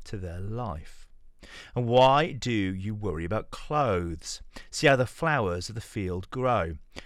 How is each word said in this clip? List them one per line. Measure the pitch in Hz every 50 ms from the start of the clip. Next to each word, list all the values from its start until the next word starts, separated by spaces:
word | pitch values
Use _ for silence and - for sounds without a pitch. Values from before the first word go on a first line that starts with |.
| -
to | - -
their | 101 92 87 82 90
life? | 98 104 107 117 123 110 78 73 76 - - - - - - - - - - - - - - - - - -
And | 123 123
why | 113 120 127 127 131 135 143 160 175 -
do | 120 - 123
you | 120 110 98 95 95 92 95 107 110
worry | 107 104 98 82 80 82
about | 85 101 110 - -
clothes? | - - - - 151 151 143 120 98 90 87 85 82 78 - - - - - - - - - -
See | - - -
how | 151 139
the | 123 127
flowers | 113 - - 165 160 151 139 110 92 85 90 90 -
of | 107
the | 110 -
field | - - 113 98 90 90 90 92 -
grow. | - 131 127 127 123 107 87 82 82 76 - - - - -